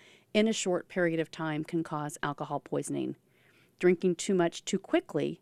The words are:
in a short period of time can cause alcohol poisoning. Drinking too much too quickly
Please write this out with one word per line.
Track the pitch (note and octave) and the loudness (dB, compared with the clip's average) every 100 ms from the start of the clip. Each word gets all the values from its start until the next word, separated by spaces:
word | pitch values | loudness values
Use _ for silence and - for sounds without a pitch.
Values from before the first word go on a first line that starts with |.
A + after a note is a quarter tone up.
| - - _ | -20 -20 _
in | G#3+ A3 | 2 2
a | |
short | G#3+ F#3+ F3 - | 2 0 0 -2
period | - F3 E3 | 0 2 2
of | D#3 | -2
time | - D#3+ D3+ | -4 -4 -4
can | D#3 E3+ | -2 -2
cause | E3 D3+ D3 - | -2 -4 -6 -4
alcohol | D3 C#3+ C#3+ C#3+ | -4 -4 -6 -6
poisoning. | - D3 C#3+ C#3+ C3 C#3 _ _ _ _ _ - | -4 -6 -4 -4 -4 -6 _ _ _ _ _ 0
Drinking | F3+ F3+ F#3+ E3+ | 4 4 2 0
too | - | 0
much | F#3+ E3+ - - | 2 2 0 -4
too | F#3+ | -4
quickly | - E4 F4+ D#3 C#3+ E3 | 0 -2 0 -2 -2 -6